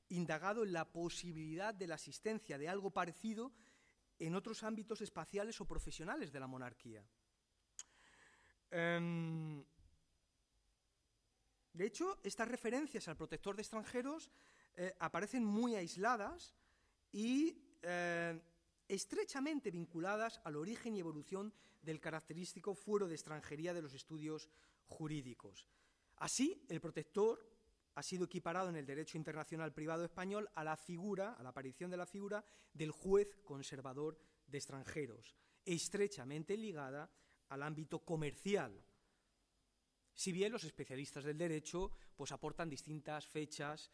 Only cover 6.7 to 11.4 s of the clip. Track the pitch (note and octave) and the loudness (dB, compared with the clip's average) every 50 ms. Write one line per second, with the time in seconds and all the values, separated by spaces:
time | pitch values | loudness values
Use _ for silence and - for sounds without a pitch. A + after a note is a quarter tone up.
6.7 | A2+ - - A#2+ A2 G#2 G#2 - _ _ _ _ _ _ _ _ _ _ _ _ | -8 -10 -12 -12 -12 -12 -14 -18 _ _ _ _ _ _ _ _ _ _ _ _
7.7 | _ - - - - - - - - - - - - - - - _ _ _ _ | _ -14 -14 -14 -18 -20 -20 -20 -20 -20 -20 -20 -20 -20 -20 -20 _ _ _ _
8.7 | F3+ E3+ E3+ E3+ E3+ E3+ E3+ E3+ E3+ E3 E3 E3 D#3+ D#3+ D#3 D#3 D3+ C#3+ C3+ - | 2 4 6 6 6 4 4 4 2 2 2 2 0 0 0 -2 -4 -6 -10 -14
9.7 | _ - - - - _ _ _ _ _ _ _ _ _ _ _ _ _ _ _ | _ -20 -20 -20 -20 _ _ _ _ _ _ _ _ _ _ _ _ _ _ _
10.7 | _ _ _ _ _ _ _ _ _ _ _ _ _ _ | _ _ _ _ _ _ _ _ _ _ _ _ _ _